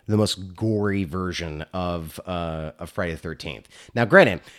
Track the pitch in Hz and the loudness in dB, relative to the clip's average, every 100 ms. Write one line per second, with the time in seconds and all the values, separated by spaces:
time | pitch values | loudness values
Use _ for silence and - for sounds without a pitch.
0 | - 107 104 92 95 90 110 107 104 98 | -2 2 2 -2 -10 -4 -2 0 0 0
1 | 85 92 90 85 85 76 78 92 87 87 | -2 -4 -4 -4 -6 -8 -8 -4 -4 -4
2 | 78 - - 87 85 80 78 - 85 - | -8 -12 -6 -4 -4 -6 -8 -10 -10 -6
3 | 87 82 82 76 80 55 - - - 120 | -6 -6 -10 -10 -12 -14 -16 -20 -6 -2
4 | 110 196 131 85 - | 6 8 8 4 -6